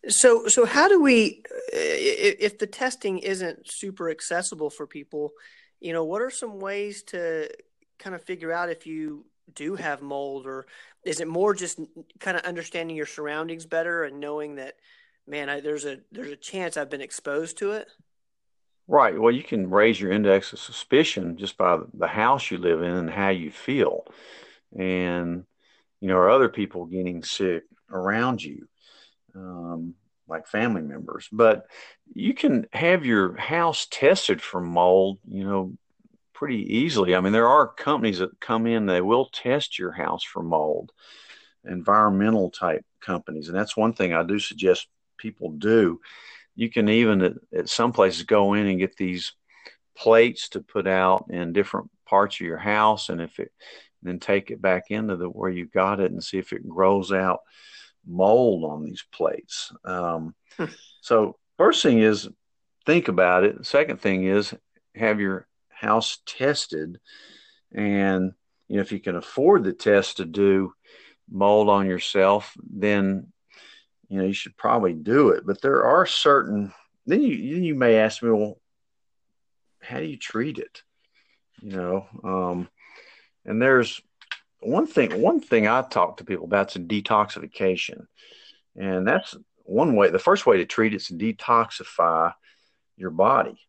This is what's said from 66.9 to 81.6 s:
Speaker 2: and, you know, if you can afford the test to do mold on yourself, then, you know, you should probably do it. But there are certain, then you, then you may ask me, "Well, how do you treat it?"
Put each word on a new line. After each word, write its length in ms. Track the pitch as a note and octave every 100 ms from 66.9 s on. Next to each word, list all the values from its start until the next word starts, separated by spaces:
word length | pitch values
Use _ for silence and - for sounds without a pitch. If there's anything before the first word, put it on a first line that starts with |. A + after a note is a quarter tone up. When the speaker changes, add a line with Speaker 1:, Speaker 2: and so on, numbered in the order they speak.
| F2+ _ - - - _ _ _
Speaker 2:
and, 580 | G#2 G#2 G2+ G2 F#2+ F#2 - _ _ _
you 80 | G2+
know, 60 |
if 100 | G2
you 80 | G2+
can 160 | G2 F2
afford 480 | - - D#3 G3+
the 100 | G2
test 440 | F2+ G#2+ G2+ F#2+ -
to 60 |
do 480 | E2+ G2+ G2+ G2 F#2 _ _ - - _ _
mold 380 | F#2+ G2+ G#2 G#2
on 180 | G2+ G2
yourself, 720 | F2+ - G2+ F#2+ G#2 - -
then, 680 | - G2+ G#2 G#2 G2 G2 - _ _ - - - _ _ _
you 100 | F#2+
know, 60 |
you 80 | F#2+
should 240 | G2 G2 _
probably 380 | A2+ A#2+ F#2+
do 360 | D#2+ D#2 C3 C3
it. 140 | -
But 160 | F#2+ G2
there 240 | C#3 C3+
are 220 | A#2+ D#3+ F3+
certain, 640 | - D3+ C#3 - G#2 G2 - _ _ A#2
then 160 | G3+
you, 320 | C#4 B2 A2+
then 100 | E3
you 100 | E3+
may 220 | C#3 A#2+ A2
ask 260 | G#2+ -
me, 80 | A#2
"Well, 300 | G#2+ G#2 - _ _ _ _ _ _ _ _ _ _ _ _
how 160 | - C3
do 80 | D#3+
you 100 | C3
treat 420 | - A2 C#3+ -
it?" 240 | - - _ _ _ _ _ _ _ _